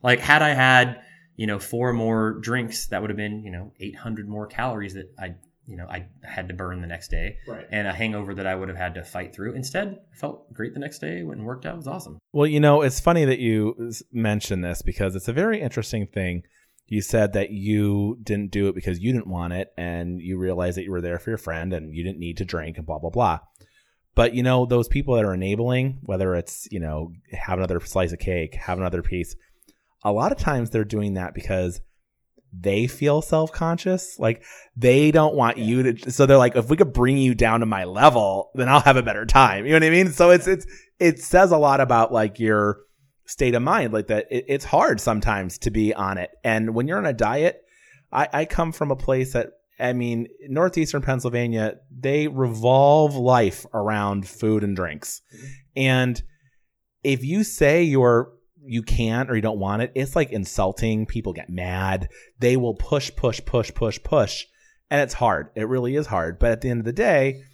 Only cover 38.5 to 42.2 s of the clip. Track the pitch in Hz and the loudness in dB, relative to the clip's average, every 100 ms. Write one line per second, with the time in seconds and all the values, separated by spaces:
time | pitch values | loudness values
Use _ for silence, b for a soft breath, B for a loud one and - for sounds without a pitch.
38.5 | 123 123 143 143 127 113 101 113 135 127 | -2 4 6 8 6 4 -4 6 8 8
39.5 | 98 117 160 160 170 185 135 175 180 180 | 4 4 6 6 6 4 6 8 8 6
40.5 | 185 - B B _ 170 165 - 180 190 | -2 -4 B B _ 2 2 2 6 6
41.5 | 165 147 139 131 120 113 117 | 6 4 4 4 4 4 2